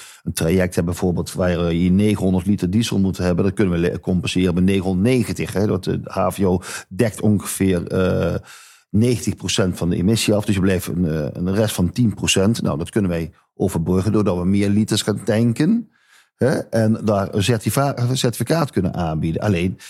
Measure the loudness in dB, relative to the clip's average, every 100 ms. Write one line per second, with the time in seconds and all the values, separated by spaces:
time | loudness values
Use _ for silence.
0 | -20 -12 -8 -2 0 2 2 0 -2 -2
1 | -2 -2 -4 -2 0 0 0 2 2 4
2 | 2 2 2 0 0 0 2 0 0 0
3 | 0 0 0 2 0 2 0 2 0 -2
4 | -2 -2 0 0 0 2 2 2 0 0
5 | 2 2 0 -4 -4 -2 0 0 -2 -4
6 | -4 -2 -2 0 0 0 -2 -12 -12 -2
7 | -2 0 0 0 -2 -2 0 0 -2 0
8 | 0 0 0 -2 -8 -20 -20 -20 _ 0
9 | 2 2 -2 -4 -4 0 0 0 -2 0
10 | 2 2 2 0 2 0 2 0 -2 -2
11 | -2 -2 -4 -4 -2 0 0 0 -2 0
12 | 0 0 -2 2 2 0 -2 -4 -2 -2
13 | 0 -2 -4 -10 _ -4 -2 0 0 0
14 | 2 2 2 0 0 2 2 2 2 0
15 | -2 -2 0 2 2 2 2 2 -2 _
16 | _ -20 _ _ 0 0 -2 0 2 2
17 | 0 0 0 0 0 0 0 0 -2 -2
18 | -2 0 -2 -2 -2 0 0 0 -2 -2
19 | -4 -2 -2 -2 0 0 0 -4